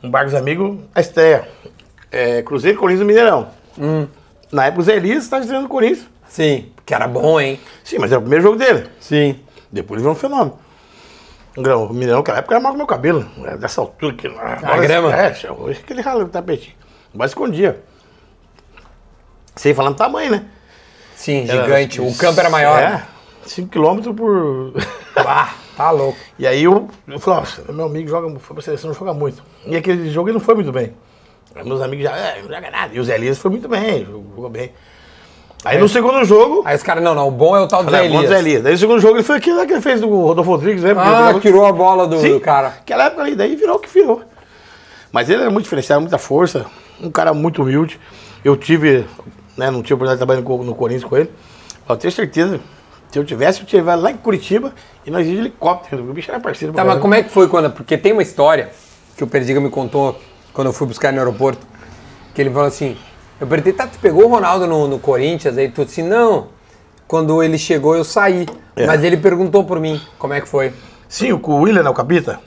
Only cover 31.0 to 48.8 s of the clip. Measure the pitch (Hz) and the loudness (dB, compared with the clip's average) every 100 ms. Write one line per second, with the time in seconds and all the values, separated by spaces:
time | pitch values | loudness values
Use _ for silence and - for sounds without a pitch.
31 | _ _ _ _ _ - 120 131 131 139 | _ _ _ _ _ -16 -8 -6 -6 -6
32 | 139 143 196 - 101 160 180 - - 113 | -6 -6 -8 -10 -14 -14 -10 -8 -8 -6
33 | 120 113 120 135 190 208 240 226 220 165 | -4 -2 -2 -4 -4 -4 -4 -4 -2 -4
34 | 98 104 98 101 123 113 123 - _ - | -6 -16 -18 -16 -14 -12 -12 -14 _ -20
35 | - - - - - - - 143 202 226 | -20 -20 -20 -20 -20 -12 -2 4 4 4
36 | 240 269 214 208 247 330 233 147 - 165 | 2 2 4 4 4 2 -2 -4 -2 -2
37 | 170 151 139 127 156 196 190 190 170 - | 0 0 -2 2 2 4 2 0 2 2
38 | 180 151 - 190 160 139 123 175 214 233 | 2 2 4 4 4 2 2 2 4 6
39 | 208 226 220 294 - 349 349 320 285 247 | 6 4 2 0 2 0 0 0 0 0
40 | 220 202 165 165 170 170 160 202 175 202 | 2 2 2 2 2 2 0 0 2 4
41 | 190 226 233 196 208 190 202 175 180 185 | 4 6 6 4 6 6 6 6 4 4
42 | 180 160 151 139 - 139 135 - - - | 2 2 2 2 2 2 0 -6 -6 2
43 | 277 320 285 254 208 294 403 381 - 370 | 2 2 -4 -2 -2 0 0 0 0 2
44 | 359 233 - - _ - - - - - | 4 2 -4 -20 _ -20 -20 -20 -20 -20
45 | - 117 120 214 254 202 - 147 131 147 | -6 -2 0 2 2 -2 -2 -6 0 0
46 | 165 165 - 139 175 151 - - - - | 0 -4 -2 0 0 -2 -8 -16 -20 -14
47 | 170 160 160 151 160 156 135 139 160 - | -8 -2 0 0 -2 -2 0 0 -2 -6
48 | - - - - 139 139 - 160 | -20 -20 -20 -4 0 0 2 2